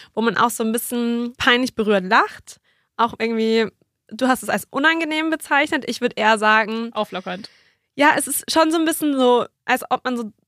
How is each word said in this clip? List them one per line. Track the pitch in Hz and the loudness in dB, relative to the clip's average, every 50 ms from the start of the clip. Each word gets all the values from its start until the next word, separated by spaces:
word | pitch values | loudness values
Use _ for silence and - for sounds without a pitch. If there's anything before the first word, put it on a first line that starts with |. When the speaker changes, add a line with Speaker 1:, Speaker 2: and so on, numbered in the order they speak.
| - - _ | -20 -8 _
Speaker 1:
wo | 220 | -2
man | 220 226 185 | -2 0 2
auch | - 233 240 | 2 0 0
so | - - | 0 -2
ein | 226 220 | -2 -2
bisschen | 220 233 - - 247 240 233 233 233 233 240 240 247 | -2 -4 -4 -4 -4 -2 -2 -2 -2 -4 -4 -6 -8
peinlich | - - 262 240 247 262 247 - | -2 2 2 4 4 2 0 -2
berührt | - 214 214 208 196 185 | -2 0 2 2 0 2
lacht. | 185 220 262 392 - - - _ - - - _ _ _ _ _ _ _ | 2 2 2 2 0 -4 -14 _ -20 -20 -20 _ _ _ _ _ _ _
Auch | - 226 233 - - | -2 -2 -2 -2 -4
irgendwie, | 226 226 226 220 220 220 226 226 220 - - _ _ _ _ _ _ _ | -4 -2 0 0 0 2 2 2 0 0 -4 _ _ _ _ _ _ _
du | 220 220 262 254 | -6 -2 0 0
hast | 262 - 208 | 0 0 -2
es | 208 | -2
als | 214 196 - - | -4 -4 -4 -6
unangenehm | - 269 285 320 330 330 330 302 311 311 311 320 | -4 0 2 2 2 2 -2 -2 -2 -2 -2 -2
bezeichnet. | 320 302 - - 302 277 302 - 330 277 - - | -2 -4 -2 0 0 0 2 0 -2 -4 -4 -6
Ich | 233 - | -4 -4
würd | 240 247 - | -4 -4 -2
eher | 202 214 214 220 208 | 0 2 2 2 4
sagen | 214 214 214 220 214 202 220 226 233 233 | 4 4 4 4 2 0 -4 -6 -6 -6
Speaker 2:
Auflockernd. | - 214 208 - 185 180 - 185 180 185 - - _ _ _ _ _ _ _ _ _ | -6 -6 -6 -6 -8 -8 -8 -8 -10 -10 -12 -18 _ _ _ _ _ _ _ _ _
Speaker 1:
Ja, | - 285 311 - | 2 4 4 4
es | 294 - 262 | 2 -2 -4
ist | 285 - - - | -6 -6 -6 0
schon | - 320 320 320 | 2 2 2 4
so | 320 339 | 2 2
ein | 320 | 0
bisschen | 320 320 - 311 294 277 262 | 0 -2 0 -2 0 2 2
so, | 254 247 247 240 - - _ _ _ | 4 4 4 4 0 -2 _ _ _
als | - 254 254 - - | -2 -2 -2 -2 -4
ob | 254 254 - | -6 -4 -4
man | - 247 | -4 -6
so | 240 226 208 - _ _ | -6 -8 -10 -14 _ _